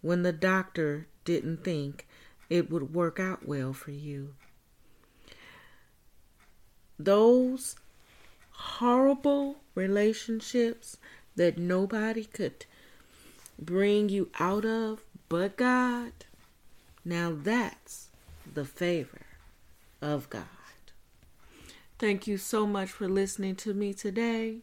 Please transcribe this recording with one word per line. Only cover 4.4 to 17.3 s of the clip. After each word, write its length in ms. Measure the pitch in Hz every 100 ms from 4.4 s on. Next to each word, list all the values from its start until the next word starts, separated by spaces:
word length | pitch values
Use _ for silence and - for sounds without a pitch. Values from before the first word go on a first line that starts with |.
| - - _ _ - - _ _ - - - - - - - _ - - - _ - - - _ - -
Those 800 | 151 202 226 247 254 254 - - - - - - - - -
horrible 1040 | - - - 240 247 269 277 285 285 277 285 -
relationships 1200 | - 190 202 208 220 - 226 - 247 233 233 - - - - - -
that 220 | 175 170
nobody 680 | 175 185 196 226 214 226
could 420 | 214 - 196 - - - - - - - - - - -
bring 500 | 156 180 202 208 208
you 200 | 196 190 -
out 260 | 170 202 220
of 380 | 226 220 220 - - -
but 300 | 170 196 196
God, 540 | 254 254 254 240 240 - - - - _ - - - -
now 320 | 175 170 170